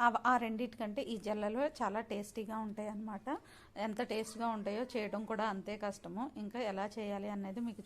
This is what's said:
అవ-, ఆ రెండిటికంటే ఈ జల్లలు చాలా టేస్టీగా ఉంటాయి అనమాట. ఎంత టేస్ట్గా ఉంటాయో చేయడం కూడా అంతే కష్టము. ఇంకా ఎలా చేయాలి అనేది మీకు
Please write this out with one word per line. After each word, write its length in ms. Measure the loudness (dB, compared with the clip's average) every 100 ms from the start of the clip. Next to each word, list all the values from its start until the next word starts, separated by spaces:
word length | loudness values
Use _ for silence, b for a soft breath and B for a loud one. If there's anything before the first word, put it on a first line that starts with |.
అవ-, 200 | 6 8 6
ఆ 100 | 6
రెండిటికంటే 640 | 4 0 -2 -2 -2 -2
ఈ 160 | -2 -2
జల్లలు 420 | 0 2 2 2 2 2
చాలా 180 | 0 0
టేస్టీగా 580 | 0 -2 -4 -6 -4 -4
ఉంటాయి 300 | -4 -4 -4
అనమాట. 500 | -4 -4 -4 -2 -4 B B B -4
ఎంత 260 | -2 0
టేస్ట్గా 460 | 0 0 -2 0 0
ఉంటాయో 360 | 0 0 0 0 0
చేయడం 280 | 0 -2
కూడా 240 | -2 0 2
అంతే 280 | 0 -4 -2
కష్టము. 540 | -2 -4 -6 -4 -4 -4
ఇంకా 240 | -6 -2
ఎలా 260 | -2 0 -2 -2
చేయాలి 300 | -2 -2 -2
అనేది 320 | -4 -4 -2
మీకు 220 | -4 -4